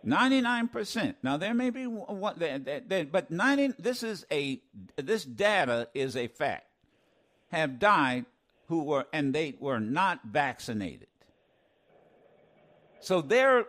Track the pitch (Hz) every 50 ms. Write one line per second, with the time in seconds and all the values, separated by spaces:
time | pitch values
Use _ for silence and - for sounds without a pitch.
0 | - 104 139 185 240 262 269 262 247 233 247 240 233 233 - 233 208 - - 226
1 | 190 120 - _ - 131 139 151 180 208 233 240 254 254 233 262 262 247 226 208
2 | 180 - 208 190 190 208 - 165 170 156 135 139 135 131 147 135 - - 190 185
3 | 160 139 160 190 - - 165 175 208 262 277 277 277 269 240 - 165 240 247 247
4 | 233 226 214 170 - _ 156 147 143 139 135 - _ _ _ 110 92 - _ -
5 | 139 135 220 220 160 135 120 107 202 208 214 190 151 123 120 117 117 - _ 131
6 | 135 135 131 135 120 117 - - 151 135 95 - _ _ _ _ _ _ _ _
7 | _ _ _ _ _ _ _ _ _ _ - 165 160 143 131 120 196 208 202 170
8 | 143 127 127 127 120 - _ _ _ _ _ _ _ - 165 165 147 143 151 135
9 | 123 - - 156 143 139 131 151 165 147 131 - 139 139 131 113 107 107 131 165
10 | 190 190 175 131 - 110 104 151 143 135 120 - - - 117 107 95 82 65 50
11 | 50 _ _ _ - _ _ _ _ _ _ _ _ _ _ _ _ _ _ -
12 | _ _ _ _ _ - _ _ _ _ _ _ _ _ _ _ _ _ _ -
13 | - - 185 180 156 135 214 254 262 269 254 247 220